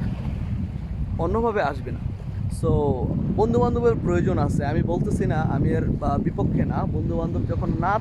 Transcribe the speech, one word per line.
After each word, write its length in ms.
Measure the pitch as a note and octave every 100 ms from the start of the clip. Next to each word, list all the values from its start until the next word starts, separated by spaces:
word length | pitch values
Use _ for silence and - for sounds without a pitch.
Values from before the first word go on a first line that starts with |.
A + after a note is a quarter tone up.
| - - - - - - - - - - - -
অন্যভাবে 440 | E3+ A3 A#3 G3+
আসবে 300 | D3 C#3 -
না। 60 | - - - - - - -
So, 60 | - D3+ C#3+ B2+ - - - F#3+
বন্ধুবান্ধবের 580 | A3+ A#3+ A#3+ A#3+ A#3 A3
প্রয়োজন 340 | F3 F3 F#3+ E3+
আছে, 280 | C#3+ - C#3+
আমি 180 | D#3+
বলতেছি 420 | D#3+ E3+ - - G3
না 100 | D#3
আমি 340 | D#3+ E3 -
এর, 140 | D#3+ E3 -
আহ, 160 | C#3+ C#3+
বিপক্ষে 480 | E3 - - - D#3+
না। 200 | C#3+ G3
বন্ধুবান্ধব 460 | D#3 D#3 E3 E3 E3+ -
যখন 220 | E3+ F3 E3
না 200 | F3+ G#3+